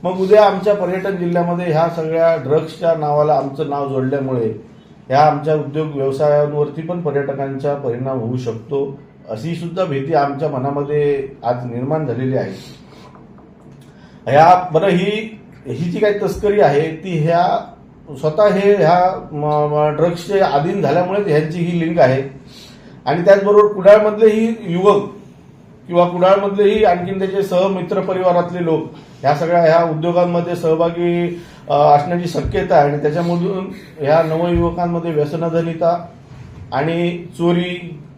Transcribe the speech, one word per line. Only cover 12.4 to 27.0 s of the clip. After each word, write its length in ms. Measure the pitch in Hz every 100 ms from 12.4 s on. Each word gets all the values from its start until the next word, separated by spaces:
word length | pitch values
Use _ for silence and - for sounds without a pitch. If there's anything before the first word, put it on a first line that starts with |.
| 95 - - - - - - - - - - - - - - - - - -
ह्या, 400 | 139 165 180 180
बरं, 140 | 160 190
ही, 520 | 180 196 214 220 - - - 131
ही 260 | 120 175
जी 80 | 214
काही 140 | 208 202
तस्करी 380 | 202 - 208 202
आहे 300 | 160 143 -
ती 280 | - 190 165
ह्या 480 | 151 170 180 - - - - - - 139
स्वतः 300 | 156 156 208
हे 260 | 190 202 202
ह्या 520 | 160 175 185 160 131
म-, 440 | 151 151 151 147 147
म-, 200 | 151 147
ड्रग्सचे 440 | 170 170 - 196
अधीन 420 | 185 143 160 202
झाल्यामुळेच 460 | 147 160 180 196 190
ह्यांची 320 | 151 156 175
ही 200 | 170 170
लिंक 200 | 165 170
आहे. 220 | 131 135 135 - - - - - - - -
आणि 200 | 160 180
त्याचबरोबर 480 | 196 202 208 208
कुडाळमधलेही 840 | 190 185 214 208 208 220 220 226 220
युवक 480 | 185 170 202 202 - - - - - - - - -
किंवा 200 | 175 180
कुडाळमधलेही 800 | 175 185 196 202 196 202 220 214
आणखीन 340 | 175